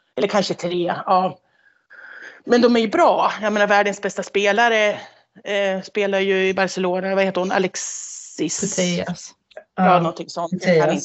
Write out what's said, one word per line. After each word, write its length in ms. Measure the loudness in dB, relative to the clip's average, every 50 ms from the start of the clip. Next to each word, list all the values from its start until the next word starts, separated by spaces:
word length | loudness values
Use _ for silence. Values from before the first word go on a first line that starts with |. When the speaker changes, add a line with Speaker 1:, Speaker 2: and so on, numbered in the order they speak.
| _ _ _
Speaker 1:
eller 120 | -4 -4 0
kanske 260 | 0 0 0 0 -4
tre, 400 | -6 -6 -4 -4 -2 -2 -2 -4 -6 -2
ja. 320 | 0 2 2 2 0 -4 -8 _ _ _ _ _ _ _ _ _ _ -20 -20 -20 -20 -20 -20 -20 -20 -20 -16 _
Men 160 | 2 4 4
de 160 | 6 6 4
är 40 | 4
ju 80 | 2 0
bra. 440 | 2 4 4 4 4 2 0 -2 -2 -2
Jag 100 | -4 -2
menar, 140 | 0 0 2
världens 360 | 4 4 4 4 2 -2 -2
bästa 200 | -6 -6 -6 -6
spelare, 680 | -10 -4 -2 0 2 2 2 4 4 4 4 2 2 2 0 -4 -10 -18 _ _ _ _ _ -16 _
eh, 380 | -4 -2 -2 0 0 -2 -4 -6
spelar 340 | -6 -2 -2 0 0 0 0
ju 280 | 0 0 0 2 2 0
i 60 | 0
Barcelona. 600 | 0 -2 -2 -2 -2 -2 -2 -2 -2 -2 -2 0
Vad 100 | 0 0
heter 160 | 0 0 -2
hon? 120 | -2 0
Alexis? 1200 | 0 0 -2 -2 -4 -8 -10 -10 -12 -12 -14 -14 -16 -18 -20 -18 -8 -6 -6 -4 -4 -6 -6 -4 -2
Speaker 2:
Putellas. 540 | -2 -2 -2 -2 -4 -4 -6 -8 -12 -14 -20 -20 _ _ _ _ -20 -20 _ _
Speaker 1:
Ja, 80 | 2 4
Speaker 2:
Ja. 120 | 6 6 6
Speaker 1:
någonting 300 | 4 0 -4 -6 -12 -10
sånt. 240 | -8 -8 -6 -6
Jag 80 | -6 -4
kan 100 | 0 2 4
Speaker 2:
Putellas. 200 | 4 4 2 0 -2 -2